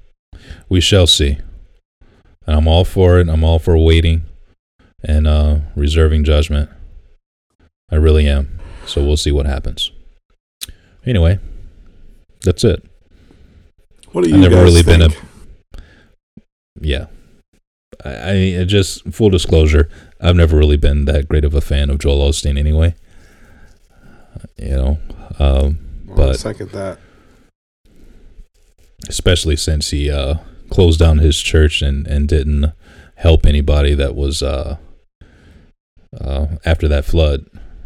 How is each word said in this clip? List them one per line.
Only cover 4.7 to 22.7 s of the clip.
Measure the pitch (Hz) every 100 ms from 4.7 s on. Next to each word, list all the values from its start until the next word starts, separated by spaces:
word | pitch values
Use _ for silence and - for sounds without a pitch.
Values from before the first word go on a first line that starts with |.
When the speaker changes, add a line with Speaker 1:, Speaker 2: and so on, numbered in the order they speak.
| _ _ _
Speaker 1:
and, | 78 76 76
uh, | 76 76 73 73
reserving | - 71 78 80 78
judgment. | 73 73 71 73 71 - - - _ _ _ _ _ _ _ _ -
I | 78
really | 78 76 73
am. | 69 69 - - - -
So | -
we'll | 71 73
see | -
what | 71 69
happens. | 69 - - - - - _ _ _ _ - - - _ _
Anyway, | - 113 82 95 - - - - - - - - _ _
that's | 92 -
it. | 113 85 - _ _ _ _ _ _ _ _ _ _ _ _
Speaker 2:
What | -
do | 85
Speaker 1:
I've | 87
Speaker 2:
you |
Speaker 1:
never | 92 90
Speaker 2:
guys |
Speaker 1:
really | 87 85
Speaker 2:
think? | 82 82
Speaker 1:
been | 82
a, | - - - - - _ - - _ _ _ _ - _ _ _ -
yeah. | 76 65 - - _ _ _ _ _ _ _ -
I, | - 62 76 98 92 90
I |
just, | 90 101 92 - -
full | - 110
disclosure, | 92 - 85 78 76 78 - - -
I've | 85 87
never | 82 78
really | 76 73
been | 71 71
that | 71 73 69
great | 76
of | 73
a | 71
fan | - 71 71
of | 69
Joel | 71 69 71
Osteen | 71 71 69
anyway. | 76